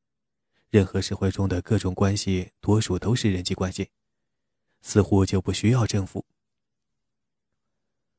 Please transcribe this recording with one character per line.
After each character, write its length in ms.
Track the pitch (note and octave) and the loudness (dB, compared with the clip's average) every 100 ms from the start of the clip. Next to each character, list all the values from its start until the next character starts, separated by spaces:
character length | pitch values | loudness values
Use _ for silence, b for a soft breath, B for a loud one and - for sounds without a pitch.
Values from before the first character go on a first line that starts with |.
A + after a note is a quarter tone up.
| _ _ _ _ _ _ _ | _ _ _ _ _ _ _
任 160 | G#2+ | 2
何 160 | F#2 G2 | 2 0
社 160 | - G2+ | -4 -2
会 140 | F#2+ | -2
中 180 | - F#2+ | 0 -2
的 140 | F2 | -2
各 160 | - G#2 | 0 0
种 160 | F#2+ | 0
关 200 | F#2 G2 | 0 0
系 360 | G2+ - F#2 F2+ _ | 0 -2 -4 -6 _
多 180 | - G#2+ | 0 2
数 200 | - F2+ | 0 -2
都 160 | G2+ | -2
是 180 | A#2+ G#2+ | 0 0
人 100 | F#2 | -2
际 120 | F2+ | -4
关 180 | F#2+ F#2 | -4 -4
系， 160 | F#2 F#2 _ _ _ _ _ _ _ _ _ | -6 -10 _ _ _ _ _ _ _ _ _
似 180 | - G#2+ | 0 2
乎 240 | F#2+ G2 | 4 4
就 160 | F#2+ F#2+ | 2 0
不 100 | - | -2
需 200 | F#2+ G#2+ | 0 2
要 160 | B2+ G#2+ | 2 0
政 200 | G#2 F#2+ | -2 -4
府。 200 | - - _ _ _ _ _ _ _ _ _ _ _ _ _ _ _ _ _ _ | -8 -14 _ _ _ _ _ _ _ _ _ _ _ _ _ _ _ _ _ _